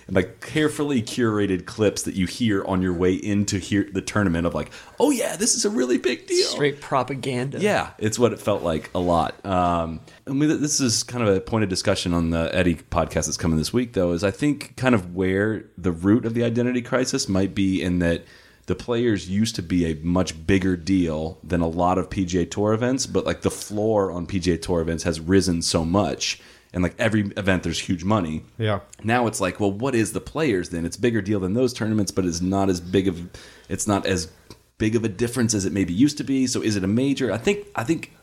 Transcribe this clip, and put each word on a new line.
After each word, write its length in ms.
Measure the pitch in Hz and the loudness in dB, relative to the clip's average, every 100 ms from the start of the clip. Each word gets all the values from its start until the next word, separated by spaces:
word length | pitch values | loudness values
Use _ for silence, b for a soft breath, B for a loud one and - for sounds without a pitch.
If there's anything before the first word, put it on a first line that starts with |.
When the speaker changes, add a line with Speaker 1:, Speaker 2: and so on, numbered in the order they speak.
| B | B
Speaker 1:
And, 80 | |
like, 260 | 92 87 - | 0 0 -6
carefully 600 | - 156 151 151 147 131 | -4 0 0 0 0 0
curated 640 | 110 - 113 104 101 92 - | 0 0 2 2 2 0 -4
clips 360 | - 104 - | 0 2 2
that 120 | 85 | -4
you 120 | 95 87 | -2 -2
hear 380 | - 120 98 | 0 0 2
on 180 | - 92 | 0 0
your 100 | 92 | 2
way 220 | 85 92 | 2 2
into 440 | 92 104 101 101 98 | 2 0 0 0 -2
here, 300 | - 101 - | 0 0 0
the 80 | 95 | -4
tournament 460 | - 107 95 85 85 | -2 0 2 2 0
of, 80 | |
like, 160 | 78 76 B B B | -2 -6 B B B
"Oh 100 | 285 | 0
yeah, 240 | 240 - | 2 -2
this 200 | 165 233 247 | -2 -2 0
is 80 | |
a 60 | 208 | 0
really 280 | 226 247 - | 0 0 0
big 280 | - - - | 0 -4 -2
deal." 180 | 359 - | -2 -2
Speaker 2:
Straight 340 | - 147 139 | 0 -2 -2
propaganda. 800 | - 135 123 139 135 123 135 131 | -2 -2 -2 -4 -4 -4 -4 -2
Speaker 1:
Yeah, 320 | 208 147 - - | 0 0 -2 -4
it's 200 | 107 113 | -4 2
what 140 | 113 | 2
it 80 | 101 | 2
felt 220 | - 101 | -2 0
like 280 | 85 78 - | 0 -2 -4
a 60 | 90 | -2
lot. 440 | 87 85 71 - | 2 2 0 -4
Um, 560 | 98 90 87 85 82 80 B B - | -4 0 2 0 -2 -8 B B -6
and 120 | 139 | 0
we, 80 | 151 | 2
this 340 | 131 147 - | 2 0 0
is 220 | 127 113 | 0 0
kind 240 | - 123 107 | -4 0 2
of 80 | |
a 60 | 95 | 2
point 240 | - 113 | 2 0
of 60 | 101 | 0
discussion 420 | 92 - 95 87 | 0 0 0 0
on 160 | 85 82 | 0 2
the 200 | 82 82 | 0 0
Eddie 240 | 90 90 80 | 2 2 0
podcast 500 | - 87 78 80 73 | -2 -2 0 -2 -4
that's 100 | 73 | -2
coming 220 | 87 78 | 0 0
this 140 | 76 | 0
week, 220 | 120 120 | -2 -2
though, 180 | 98 87 | 0 0
is 100 | 85 | 2
I 80 | 98 | 0
think 460 | - 147 139 - - | 0 0 -2 -6 -2
kind 180 | 131 | 2
of 200 | 117 87 | 2 0
where 500 | 90 92 95 107 104 - - | -2 0 2 0 -2 -8 -4
the 160 | 90 | -2
root 320 | 82 95 120 | 2 4 4
of 100 | 117 | 4
the 100 | 117 | 0
identity 380 | 117 117 120 123 | 0 0 0 -2
crisis 460 | 120 127 131 135 - | 0 0 0 -2 0
might 260 | 95 98 | 0 0
be 280 | - 95 92 | 0 0 2
in 160 | 90 90 | 0 2
that 240 | 85 85 B B B B - | 2 0 B B B B -6
the 80 | |
players 560 | - - 120 120 98 85 | -6 -2 0 2 0 0
used 240 | 98 113 | 0 0
to 80 | - | -2
be 240 | 85 90 82 | -2 0 0
a 80 | 76 | -2
much 420 | 82 90 85 80 | 0 0 0 -4
bigger 320 | 80 95 95 90 | 2 2 4 0
deal 640 | 80 95 85 78 80 - | 0 2 2 -2 -6 -8
than 160 | 82 87 | -4 0
a 80 | 82 | 0
lot 300 | 82 87 92 | 2 2 2
of 120 | 85 | 0
P 140 | 104 | -2
G 160 | 90 90 | 0 0
A 40 | |
Tour 280 | 85 101 104 | 0 0 0
events, 340 | 110 123 131 - | 2 0 -2 -2
but, 180 | 92 | -2
like, 180 | 82 85 | -2 -2
the 80 | 95 | -2
floor 600 | - - 104 107 107 95 | -4 -6 -2 2 2 0
on 160 | 87 82 | -2 -4
P 140 | 98 | 0
G 100 | 87 | 0
A 80 | 82 | 0
Tour 220 | - 85 | 0 -2
events 240 | 82 82 | 0 -2
has 160 | 87 80 | -2 -4
risen 420 | 82 98 90 85 | 4 4 4 0
so 220 | 82 87 | 0 0
much, 560 | 80 98 82 - - - B B B | 2 2 0 -2 -6 -6 B B B
and, 100 | 92 | -2
like, 140 | 90 - | -2 0
every 320 | 113 107 101 - | 0 2 0 -2
event 260 | 98 90 | 0 0
there's 160 | 85 - | 0 -4
huge 240 | - 90 | -4 -4
money. 400 | 92 110 80 78 - - | 0 0 0 -6 -8 -6
Speaker 3:
Yeah. 220 | 110 98 - - | -4 -4 -6 -8
Speaker 1:
Now 240 | 104 123 113 | -2 0 0
it's 120 | - | 0
like, 200 | 92 90 | -2 0
well, 100 | 101 | -2
what 240 | 98 135 | 0 0
is 200 | 120 101 | 2 0
the 60 | 92 | -2
players 500 | - 143 156 95 85 | -6 -2 0 0 -2
then? 140 | 87 | -4
It's 120 | 82 - | -6 0
bigger 260 | 120 117 | 0 0
deal 160 | 95 104 | 0 0
than 160 | 92 | 0
those 180 | 113 127 | 2 0
tournaments, 380 | 120 110 107 98 | 0 0 0 0
but 140 | - | 0
it's 160 | 90 82 | 0 0
not 280 | 92 98 98 | 0 2 2
as 120 | 87 | 0
big 260 | 87 98 92 | 0 2 2
of, 240 | 85 87 B B B B | -2 -10 B B B B
it's 180 | 95 107 | -4 0
not 180 | 98 | 0
as 280 | - 92 82 - _ - _ - | 0 -2 -4 -14 _ -20 _ -2
big 180 | 107 113 | 0 0
of 80 | |
a 40 | 110 | -2
difference 460 | 90 120 127 113 | -2 -2 0 2
as 100 | 107 | 2
it 80 | 92 | 0
maybe 200 | 98 87 | 0 0
used 260 | 90 143 - | 4 2 2
to 60 | |
be. 240 | 123 135 127 | -2 0 0
So 120 | 110 | 0
is 140 | 107 | 0
it 80 | 101 | 0
a 60 | 95 | 0
major? 440 | 113 139 135 120 | 2 0 0 0
I 60 | 107 | 0
think, 300 | 196 202 - - | 0 -2 -4 -6
I 80 | |
think, 280 | 120 170 - - | -2 -2 -4 -12